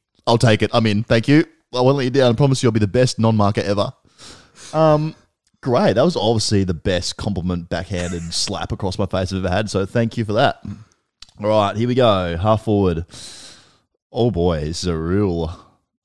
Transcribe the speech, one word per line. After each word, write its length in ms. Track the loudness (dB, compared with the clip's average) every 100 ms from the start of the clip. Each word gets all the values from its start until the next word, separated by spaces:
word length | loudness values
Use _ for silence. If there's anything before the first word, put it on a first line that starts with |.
| _ _ 0
I'll 140 | 2
take 240 | 4 2
it. 80 | 2
I'm 120 | 0 0
in. 160 | 0
Thank 240 | 0 0 4
you. 180 | 2 2 _ _
I 80 | 0
won't 160 | 4 4
let 60 | 2
you 40 |
down. 220 | 4 4
I 40 | 4
promise 260 | 2 4
you 40 | 2
I'll 60 |
be 60 | 2
the 80 | 0
best 320 | 2 2 2
non-marker 420 | 2 4 2 0
ever. 320 | -2 -2 -4 -8 _ _ -20 -20 _ _ -6
Um, 420 | 2 4 4 0 -8 _ _ _ _
great. 320 | -2 2 2
That 80 | 2
was 120 | 2 2
obviously 460 | 0 0 0 0
the 100 | 0
best 420 | -2 -2 -4 -4 -8
compliment, 540 | -6 -4 -4 -6 -6
backhanded 520 | -8 -6 -6 -6 -8
<laughs> 80 | -8
slap 380 | -6 -6 -6 -8
across 260 | -6 -6 -4
my 80 | -4
face 260 | -4 -4
I've 80 | -4 -2
ever 40 |
had. 160 | -2 -2
So 160 | -4 -2
thank 320 | -2 -2 -4
you 80 | -4
for 80 |
that. 280 | 0 0 -4 -12 -16 -20 _ _ _ -20 -8
All 80 | 0
right, 280 | 2 0 -2
here 100 | -2
we 80 | 2
go. 420 | 2 2 -2 -2
Half 260 | 0 0
forward. 420 | 0 0 0 -2 -8 -16 -20 -20 -20 -20 _ _ _ _ _
Oh, 200 | -2 0
boy. 300 | 2 0 0
This 200 | -4 -6
is 40 | -4
a 100 | -4
real 580 | -2 0 0 -2 -6 -8 _ _ _ _